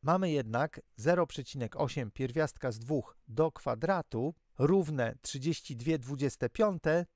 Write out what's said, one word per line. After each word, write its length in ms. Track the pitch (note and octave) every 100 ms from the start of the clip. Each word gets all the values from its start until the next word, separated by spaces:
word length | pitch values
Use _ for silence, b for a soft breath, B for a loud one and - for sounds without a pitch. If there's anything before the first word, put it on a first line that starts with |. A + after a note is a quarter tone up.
Mamy 300 | C3+ F3+ F#3+
jednak 500 | D3+ A2+ A#2 D3+ - - -
zero 320 | A#2 F3 E3
przecinek 480 | - C3 C#3 A#2 -
osiem 360 | C#3+ - A2+
pierwiastka 600 | - C3 A#2+ D#3 - C3
z 80 | A2
dwóch 380 | A#2 D3 - - -
do 240 | A2 D#3+
kwadratu 800 | - - A2+ E3 F#3+ D3+ A2+ C3+ E3 _ -
równe 580 | C#3 F#3+ D#3 D3 A#2 A#2+
trzydzieści 540 | - C#3 C3+ D#3+ - A#2+
dwie 240 | B2 D#3+
dwudzieste 500 | B2 C#3 C#3 - B2+
piąte 560 | - G#3+ F3+ D#3+ E3 F3